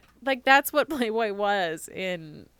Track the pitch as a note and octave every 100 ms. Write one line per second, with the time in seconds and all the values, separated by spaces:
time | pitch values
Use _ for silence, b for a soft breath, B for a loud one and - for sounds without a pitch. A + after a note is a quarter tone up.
0 | - - B3+ C4+ C4+ C#4 D4 D4+ C4 D4+
1 | A#3 A3 A3+ G3+ G3+ G3+ F3 D#3+ - -
2 | F#3 F3+ D#3+ D3+ - _